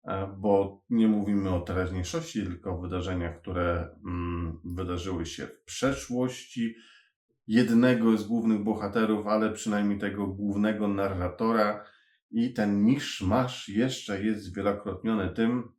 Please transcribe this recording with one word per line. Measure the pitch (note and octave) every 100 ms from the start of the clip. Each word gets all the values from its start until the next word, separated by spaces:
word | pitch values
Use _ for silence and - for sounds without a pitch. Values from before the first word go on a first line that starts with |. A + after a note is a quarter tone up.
e, | - G2 G2 G2
bo | G2+ G2 G2 - _
nie | A#2 A2
mówimy | G#2 G2+ G2+ F#2+ F2
o |
teraźniejszości, | - F#2 F2 F#2 F2+ E3 D#3+ G#2+
tylko | F2+ F2 G2
o | F2
wydarzeniach, | F2+ F2+ E2+ F2+ E2+ -
które, | - F2+ F2 E2+ E2 - F2+
mm, | F2 F2 E2+ E2 D#2+
wydarzyły | - F2+ F2 F2 F#2 F2 D#2+
się | - C2+
w | -
przeszłości | - - C3+ C3+ - B2 B2+ - - B2 A2+ - - - _ _ _ _ -
jednego | A2+ A2+ A#2 B2+ A#2 A2+ G#2+
z | G2+
głównych | A#2 A2 G#2+
bohaterów, | G#2 G#2+ G2+ A2+ G#2+ G#2+ G2+
ale | G#2+ A2
przynajmniej | G#2+ A2 G2+ G#2 G2+
tego | G2+ G2+ G2
głównego | F#2+ G#2 G2+ G#2+ G#2 G#2
narratora. | G2 G2 F#2 F2+ - A2+ A2+ G#2 G#2 - _ _ _ _
I | A2+ B2
ten | B2 G#2 G2+
miszmasz | G#2+ C#3+ - - F#2+ A#2 B2+ - -
jeszcze | G2+ C3 C3 - G2
jest | G#2+ G#2
zwielokrotniony | F2+ F#2+ G2 G2+ G2+ F2+ A2 A2 F#2
tym | - A2+ B2 A#2